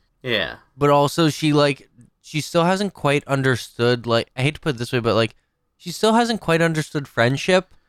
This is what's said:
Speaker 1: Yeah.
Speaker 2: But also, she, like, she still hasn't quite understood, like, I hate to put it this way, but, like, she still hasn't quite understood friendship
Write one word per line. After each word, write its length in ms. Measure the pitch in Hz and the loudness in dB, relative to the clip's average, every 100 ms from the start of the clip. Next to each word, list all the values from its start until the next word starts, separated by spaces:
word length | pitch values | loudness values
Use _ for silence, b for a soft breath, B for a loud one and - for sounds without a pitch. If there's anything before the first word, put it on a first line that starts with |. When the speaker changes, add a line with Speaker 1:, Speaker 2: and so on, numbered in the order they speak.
| _ _ | _ _
Speaker 1:
Yeah. 340 | 127 110 78 58 _ - | -6 -4 -4 -8 _ -2
Speaker 2:
But 140 | 143 | 2
also, 400 | 143 143 - 160 | 2 2 2 0
she, 240 | - 156 | 0 0
like, 360 | 147 143 139 - _ - _ | 2 2 -2 -10 _ -20 _
she 200 | - 156 | -10 -8
still 220 | - 170 170 | -4 0 2
hasn't 280 | 190 202 | 0 -4
quite 300 | - 143 143 - | -4 0 0 0
understood, 800 | 139 135 123 - - 120 123 117 | 0 0 0 -4 -2 0 0 0
like, 240 | 117 - - | -2 -2 -4
I 60 | |
hate 140 | 131 151 | -4 -2
to 40 | |
put 160 | - 120 | -6 -6
it 20 | |
this 140 | 120 | -4
way, 80 | 131 | -2
but, 160 | 117 107 | 0 0
like, 200 | 113 - _ _ _ _ | 0 -4 _ _ _ _
she 140 | - | -14
still 220 | 160 214 | -2 2
hasn't 280 | 220 233 226 | 2 2 -2
quite 200 | - 165 | 0 0
understood 460 | 165 156 151 151 139 | 2 0 -4 -8 -8
friendship 640 | - 117 139 - 185 185 _ | 0 0 0 0 0 0 _